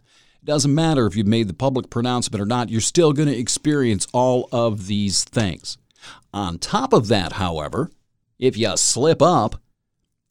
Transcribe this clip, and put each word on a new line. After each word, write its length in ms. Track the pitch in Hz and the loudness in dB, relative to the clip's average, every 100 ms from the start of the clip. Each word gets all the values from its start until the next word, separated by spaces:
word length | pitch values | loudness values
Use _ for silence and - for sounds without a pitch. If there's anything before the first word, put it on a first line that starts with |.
| _ _ _ _ | _ _ _ _
It 40 | - | -4
doesn't 280 | 147 139 | 0 2
matter 320 | 147 160 139 107 | 2 2 2 2
if 80 | |
you've 120 | 107 104 | 2 2
made 200 | 113 104 | 2 0
the 60 | |
public 360 | - 135 131 - | -2 -2 -2 -4
pronouncement 520 | 120 123 123 - 107 | -4 -2 -2 -4 -4
or 40 | 101 | -2
not, 240 | 123 110 | -2 -2
you're 100 | 113 | -2
still 320 | - - 156 | 0 4 4
gonna 180 | 143 151 | 4 0
experience 760 | 120 120 - 151 147 123 95 - | 0 -4 -2 0 2 2 0 0
all 360 | 123 127 127 - | 0 2 0 0
of 380 | 123 117 104 95 | -2 0 -2 -4
these 340 | 104 101 92 | -2 0 -2
things. 560 | - 123 101 73 - - _ _ - - _ | -2 -2 -2 -4 -12 -16 _ _ -20 -20 _
On 240 | 101 92 85 | -8 -6 -6
top 340 | - 208 262 | -4 -2 2
of 140 | 196 104 | 2 4
that, 280 | 104 82 | 0 0
however, 560 | 98 92 78 71 92 170 _ _ _ _ - | -4 -4 -4 -6 -6 -6 _ _ _ _ -2
if 180 | 127 107 | -2 0
you 200 | 107 87 | -2 0
slip 460 | - 117 151 156 | -2 0 0 4
up, 400 | 160 151 110 - _ _ _ _ _ _ _ | 4 4 0 -6 _ _ _ _ _ _ _